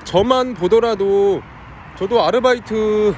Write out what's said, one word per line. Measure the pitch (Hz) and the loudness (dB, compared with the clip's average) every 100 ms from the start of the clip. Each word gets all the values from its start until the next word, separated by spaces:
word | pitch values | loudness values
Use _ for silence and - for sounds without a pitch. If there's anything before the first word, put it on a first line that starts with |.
저만 | - 175 226 254 254 196 | -2 0 2 2 0 -4
보더라도 | 175 226 233 208 196 196 202 170 - - - - - - | 0 2 2 0 0 2 2 -2 -6 -18 -20 -20 -20 -10
저도 | 190 233 | -2 0
아르바이트 | 165 240 247 247 - 220 214 214 214 | 2 2 2 0 -2 -4 -2 0 0